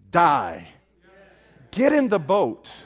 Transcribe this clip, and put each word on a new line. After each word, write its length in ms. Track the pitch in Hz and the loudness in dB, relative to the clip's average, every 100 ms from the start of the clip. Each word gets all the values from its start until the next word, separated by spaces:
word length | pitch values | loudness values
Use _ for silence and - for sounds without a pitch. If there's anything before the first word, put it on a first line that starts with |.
| _ | _
die. 580 | 170 170 143 95 - - - _ _ _ _ - _ _ _ - | 0 2 2 -2 -10 -18 -20 _ _ _ _ -20 _ _ _ -16
Get 220 | - 269 | -2 0
in 160 | 302 262 | 2 0
the 100 | 202 | -2
boat 500 | 139 202 143 107 - - | 0 0 0 -4 -16 -20